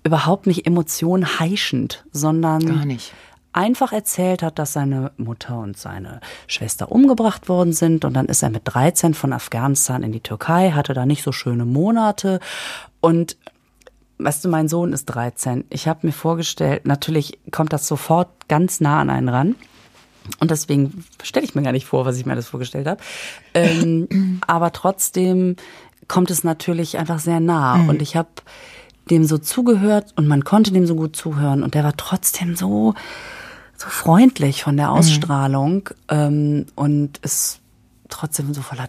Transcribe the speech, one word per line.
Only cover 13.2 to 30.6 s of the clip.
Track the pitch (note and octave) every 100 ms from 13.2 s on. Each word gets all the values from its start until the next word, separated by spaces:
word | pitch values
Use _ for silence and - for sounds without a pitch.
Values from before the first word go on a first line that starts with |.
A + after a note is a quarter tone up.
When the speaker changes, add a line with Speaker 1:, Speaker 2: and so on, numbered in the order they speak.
| E3 - - - _ _ - _ _ -
Speaker 1:
weißt | C#3 D3
du, | F3+
mein | D#3+ D#3
Sohn | E3+ F3
ist | D3 -
dreizehn. | A#2+ A#2+ - C3 B2 -
Ich | C#3+ D#3
hab | D#3+
mir | E3
vorgestellt, | C#3+ D#3+ E3 E3 - D3 C#3 C#3
natürlich | C#3+ - D#3 C#3+ - -
kommt | - D#3
das | D3+ -
sofort | D3+ - E3 F3+ - -
ganz | D3+ F3+ -
nah | D3+ D3+
an | C#3
einen | C3 B2+
ran. | B2 D#3 B3 - - - _ _ _ - -
Und | D#3+
deswegen | D#3 - C#3+ C#3 F#3+ - -
stell | - -
ich | D4
mir | -
gar | C3+
nicht | B2+ -
vor, | C3+ B2+
was | B2+
ich | B2+
mir |
alles | B2 A#2+
vorgestellt | B2+ B2 C#3+ C#3+
hab. | G3+ - - - - -
Ähm, | E3 E3+ E3 E3 E3 F3 G3 F#3+ F#3
<clears throat> | -
aber | E3+ E3+
trotzdem | - F#3+ G3 - - F#3 F#3 F#3 F3+ - - - _ -
kommt | - F3+
es | E3+ E3+
natürlich | D#3+ - E3+ E3 -
einfach | D#3+ E3
sehr | D#3+ E3
nah. | E3 E3 C3+ D3
Speaker 2:
Mhm. | D#3+
Speaker 1:
Und | D3
ich | D3 E3
hab | E3 - - - - - - _ -
dem | E3+ D#3
so | D3+
zugehört | D3+ - A#3+ G#3+ G#3 G#3 G#3 -
und | D3+
man | C#3+ C#3
konnte | G#3